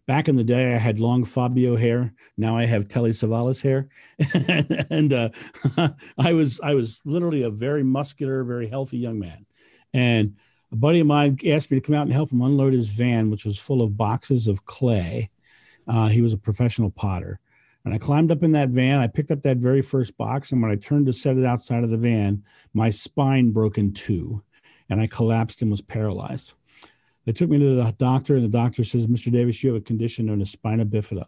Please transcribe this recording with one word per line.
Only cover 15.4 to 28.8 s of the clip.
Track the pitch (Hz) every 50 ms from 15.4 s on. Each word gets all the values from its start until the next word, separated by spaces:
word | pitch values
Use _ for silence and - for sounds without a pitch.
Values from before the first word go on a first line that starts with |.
| _ _ _ _ _ _ _ _ _ -
Uh, | 120 113 110
he | 110 107 120 117
was | 117 110
a | 101
professional | - - - - 123 120 - - 113 95 -
potter. | - - 101 95 90 85 90 95 - - _ _ _ _ _ _ _ _
And | - 104
I | 110
climbed | - - 139 147 165 160
up | 170 143 170
in | 165 156
that | 151 143 131
van. | 123 127 127 131 139 139
I | 123 113
picked | - - 147 - 160
up | 143 -
that | 143 131
very | 123 123 123 131 139 135
first | - - 135 123 - -
box. | _ 113 110 120 139 135 - 139
And | 127 117
when | 110
I | 104
turned | 101 - - 147 147 143
to | 127 117
set | - - 143 131
it | 131 127
outside | 127 120 120 - - 123 117 120
of | 117
the | 113 113
van, | 117 120 117 107 104 98 101 101 101 _ _ _ _ _ _
my | 104 110 113
spine | 101 - - - - - 139 135 135 135 127 117
broke | 107 107 110 107 104
in | - 104 101 101
two | - - - 104 87 - - 110 104 - _ _ _ _ _ _ _ _ _
and | 104 104
I | 110 110
collapsed | - - 120 113 113 113 113 117 - - 120
and | 107
was | 104 101
paralyzed. | - - - 110 107 107 90 - - - - 131 - - - _ _ _ _ _ - - _ _ _ _ _ _ _
They | - 110
took | - 175 165
me | 156 143
to | 143 139 131
the | 123 120 113 104 -
doctor, | 127 123 127 135 135 - 147
and | 131 120
the | 107
doctor | 104 120 120 123 117 -